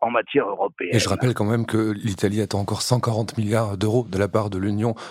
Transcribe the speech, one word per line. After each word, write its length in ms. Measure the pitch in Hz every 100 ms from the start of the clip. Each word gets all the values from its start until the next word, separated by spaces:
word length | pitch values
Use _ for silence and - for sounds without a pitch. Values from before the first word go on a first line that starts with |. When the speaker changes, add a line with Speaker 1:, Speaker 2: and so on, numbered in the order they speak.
Speaker 1:
en 80 | 117
matière 400 | 117 104 143 113
européenne. 460 | 98 98 - 87 117
Speaker 2:
Et 20 |
je 120 | 95
rappelle 260 | 98 123 120
quand 100 | 104
même 220 | 117 113
que 260 | 110 110
l'Italie 480 | 104 147 95 101 104
attend 200 | 104 98
encore 200 | 101 104
cent 180 | - 123
quarante 380 | 120 110 107 -
milliards 400 | 104 110 110 98
d'euros 300 | 107 123 107
de 80 | 92
la 100 | 101
part 220 | 110 104
de 80 | 95
l'Union 380 | 101 104 117 110 -